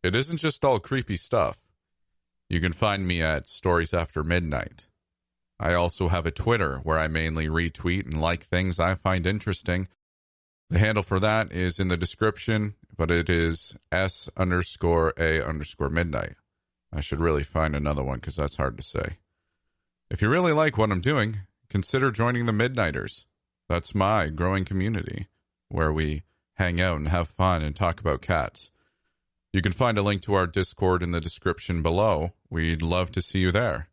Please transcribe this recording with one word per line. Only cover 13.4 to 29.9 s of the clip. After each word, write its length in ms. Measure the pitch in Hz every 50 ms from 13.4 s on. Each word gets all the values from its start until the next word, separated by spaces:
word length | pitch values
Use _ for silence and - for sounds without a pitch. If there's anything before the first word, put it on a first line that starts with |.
| 82 82 82 80 - - - - _ _
S 380 | - 90 95 95 - - - - -
underscore 760 | - 95 92 90 87 87 - - - - 85 85 82 80 80 -
A 260 | - 82 80 80 80 60
underscore 480 | 62 80 76 73 - - _ 71 69
midnight. 460 | 73 82 87 85 73 60 50 50 - _ _ _ _ _ _ _ _ _ _ _ -
I 80 | 76
should 200 | 71 - - 71
really 220 | 82 85 78 73 73
find 320 | - - 80 80 78 73
another 300 | 71 73 73 73 71 65
one 160 | 67 67 60
'cause 160 | - - 69
that's 200 | - 73 73 -
hard 200 | - 71 67 57 -
to 60 | -
say. 340 | - - - - - - - _ _ _ _ _ _ _ _ _ _ _ _ _ _ _ _ _ _
If 120 | - - -
you 80 | 107
really 220 | 139 175 185 170 151
like 260 | 151 156 156 113 104
what 140 | 110 107 98
I'm 80 | 90
doing, 400 | 85 127 151 139 107 107 110 101 95 _ _ _ _ _
consider 420 | - 101 92 - - 135 131 135
joining 360 | 110 101 117 120 123 120 117
the 60 | 117 110
Midnighters. 720 | 104 113 123 131 123 104 80 73 67 50 - - - - _ _ _ _ _ _ _ _ _
That's 260 | 87 85 82 - -
my 340 | 101 95 98 110 107 85 78
growing 360 | 78 76 87 90 95 95 92
community 640 | - 95 95 92 107 113 101 - - - - 95 _ _ _ _ _ _ _ _ _
where 240 | - - 80 78 78
we 300 | 78 78 76 76 73 - _ _ _ _ _ _
hang 260 | - 95 90 87 85
out 180 | 90 92 85 76
and 100 | 73 76
have 180 | 90 90 85
fun 360 | - - - 92 92 90 82 78
and 120 | 76 73
talk 240 | - 101 87 82 -
about 240 | - 80 73 64 -
cats. 480 | - 92 80 67 - _ - - - _ _ _ _ _ _ _ _ _ _ _ _ _ _ _ _ -
You 100 | 95 90
can 100 | 101 87
find 260 | - 131 120